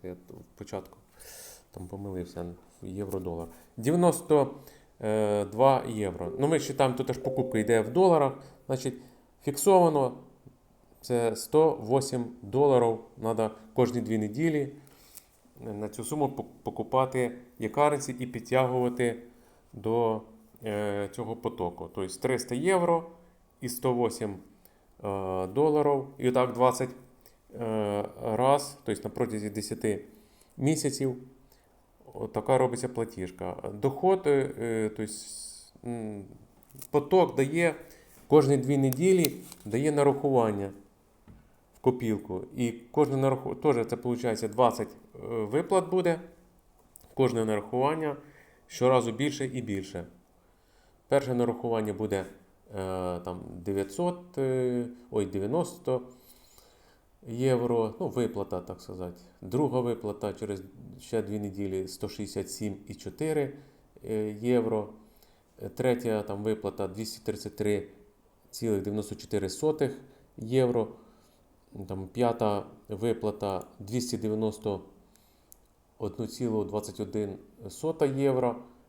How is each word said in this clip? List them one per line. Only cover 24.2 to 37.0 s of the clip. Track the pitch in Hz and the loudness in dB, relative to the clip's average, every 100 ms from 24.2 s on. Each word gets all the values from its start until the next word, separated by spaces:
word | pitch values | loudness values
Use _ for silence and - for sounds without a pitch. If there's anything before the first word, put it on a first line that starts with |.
| 110 95 - _ _ _ _ _ | -6 -8 -14 _ _ _ _ _
е, | 104 98 95 92 92 | -4 -4 -2 -2 -2
доларів. | 104 151 151 147 139 135 - | 2 4 4 4 2 -2 -2
І | 123 | 2
отак | 123 127 | 4 2
двадцять, | 113 127 123 127 - - _ - _ _ 107 | 4 4 4 -4 -6 -20 _ -20 _ _ -8
е, | 117 110 104 104 - - | -2 0 0 0 -4 -6
раз, | 117 107 127 143 - - | -2 2 4 4 2 -10
тобто | - 101 | -6 -4
на | 107 | -6
протязі | - 120 107 107 | -2 -2 -2 -4
десяти | 104 101 113 113 95 - - _ _ _ - | -6 -6 -2 -2 -2 -6 -20 _ _ _ -2
місяців, | 131 156 143 - 135 123 - - _ _ _ _ _ _ - | 0 2 0 -2 -4 -4 -14 -20 _ _ _ _ _ _ -20
отака | - 107 - 113 131 | -10 -6 -4 2 4
робиться | 127 120 123 | 4 0 -6
платіжка. | 117 113 - 90 - 90 - - 104 | -4 -6 -6 -10 -8 -8 -8 -10 -2
Доход, | 135 135 185 190 165 | -2 0 2 2 4
е, | 139 135 - | 2 2 -4
е, | 117 113 107 107 | -4 -2 -2 -4
тобто, | 107 - - - - - - - 120 | -8 -8 -14 -16 -16 -18 -20 -14 -10
м, | 120 107 104 95 - - _ _ - - | -8 -8 -10 -14 -20 -20 _ _ -20 0
поток | 147 | 0